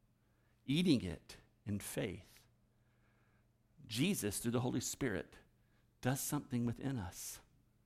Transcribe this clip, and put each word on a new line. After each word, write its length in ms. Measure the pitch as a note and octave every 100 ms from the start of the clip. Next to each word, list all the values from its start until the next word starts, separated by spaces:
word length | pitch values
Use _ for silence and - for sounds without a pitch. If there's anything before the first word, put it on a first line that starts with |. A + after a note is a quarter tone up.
| _ _ _ _ _ _ -
eating 360 | D3 F#3 B2+
it 340 | F#2 D#2 - - - _
in 140 | - G2+
faith, 640 | - - C3 F2 - - - _ _ _ _ _ _ _ _ _ _ _ _ - -
Jesus, 540 | G#2+ E3+ E3 G2+ G2
through 120 | A#2+
the 80 | A#2
Holy 200 | B2 B2+
Spirit, 560 | - - C3+ F#2 - - - _ _ _ _ -
does 180 | B2+ C#3
something 460 | - D3 - B2 A#2+
within 320 | A2+ C3 C3+
us. 420 | F2 - - - - _ _ _